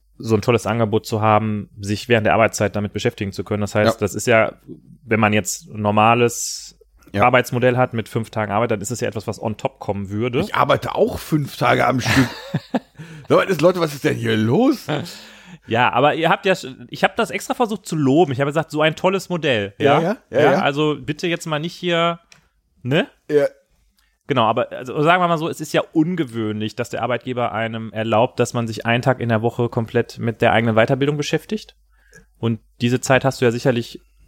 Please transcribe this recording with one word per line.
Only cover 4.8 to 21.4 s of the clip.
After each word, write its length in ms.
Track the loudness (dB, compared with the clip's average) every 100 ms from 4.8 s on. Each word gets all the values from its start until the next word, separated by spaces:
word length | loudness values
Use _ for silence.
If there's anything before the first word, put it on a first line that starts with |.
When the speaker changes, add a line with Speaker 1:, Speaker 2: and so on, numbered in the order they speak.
| _ -18 -4
Speaker 1:
wenn 140 | 2
man 100 | 2
jetzt 380 | 2 -2 -10 -12
normales 1040 | -4 0 4 4 4 2 0 -10 -10 -14 _ _ _ -8
Speaker 2:
Ja. 100 | 2
Speaker 1:
Arbeitsmodell 520 | 4 4 0 0 2 2
hat 160 | 0
mit 140 | -2 -4
fünf 200 | -6 -6
Tagen 220 | -6 -2
Arbeit, 180 | 0 0
dann 100 | -2
ist 100 | -4
es 80 | -4
ja 80 | -4
etwas, 180 | -6 -8
was 140 | -6
on 160 | -6 -4
top 220 | -6 -6
kommen 300 | -8 -6 -6
würde. 300 | -4 -2 -2
Speaker 2:
Ich 120 | -2 0
arbeite 380 | 2 0 0 -2
auch 220 | -2 -2
fünf 380 | -2 -2 -2 -2
Tage 280 | 0 2 2
am 120 | 0
Stück. 260 | 2 2 2 -2 -8
Speaker 1:
<laughs> 280 | -10 -6 -8 -8 -20 -20 -14 2
Speaker 2:
Sag 100 | 2
mal, 100 | 2
ist, 120 | 4
Leute, 180 | 4 4
was 140 | -2 -2
ist 80 |
denn 120 | -2 -2
hier 220 | 0 2
los? 480 | 2 4 2 0 -4 -8 -8 -14 -20 -20 -20 -20 -4
Speaker 1:
Ja, 260 | 0 2
aber 220 | 2 2 2
ihr 140 | 0
habt 160 | 0 0
ja 80 |
sch-, 320 | -2 -4 -16 -16
ich 140 | -2
hab 120 | -2 0
das 160 | -4
extra 220 | -4 -8 -4
versucht 300 | -2 -4 -6
zu 80 | 0
loben. 360 | 2 4 2
Ich 80 | 0
habe 100 | -2
gesagt, 200 | -2 -4
so 100 | 0
ein 120 | -2 0
tolles 340 | -2 -2 -4
Modell. 440 | -4 0 0 -2 0
Ja, 200 | 2 4
Speaker 2:
Ja, 180 | 2 -4 -4
ja, 100 | 2
ja, 120 | 2
ja. 100 | 4
Speaker 1:
Also 360 | 0 0 -2 -2
bitte 240 | -6 -6 -4
jetzt 200 | -4